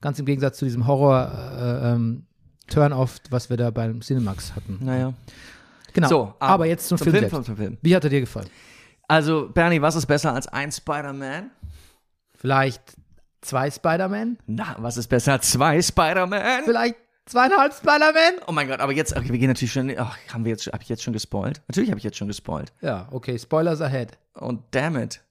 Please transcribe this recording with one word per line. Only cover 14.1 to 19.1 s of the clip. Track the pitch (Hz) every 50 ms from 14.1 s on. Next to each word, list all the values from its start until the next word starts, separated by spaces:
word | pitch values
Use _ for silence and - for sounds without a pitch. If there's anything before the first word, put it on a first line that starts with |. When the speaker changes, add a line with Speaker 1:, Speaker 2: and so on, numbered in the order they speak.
| 196 208 220 233 240 - -
Speaker 2:
Na, | - 110 - 220 - - 98
was | 113 120 120
ist | 120 117 -
besser | - 123 - - 139
als | 131 - - -
zwei | 123 135 165 147 160
Spider-Man? | 175 - - - 175 156 175 190 185 180 196 208 - 226 262 247 285
Speaker 1:
Vielleicht | 311 233 233 233 240 233 - _ _ _ _ _
zweieinhalb | - - 240 247 262 392 - 269 294 294
Spider-Man? | - - 320 294 294 302 311 311 320 330 339 370 359 -
Speaker 2:
Oh | - 165
mein | 151 143 131
Gott, | 135 -
aber | 131 139 139
jetzt, | 139 - -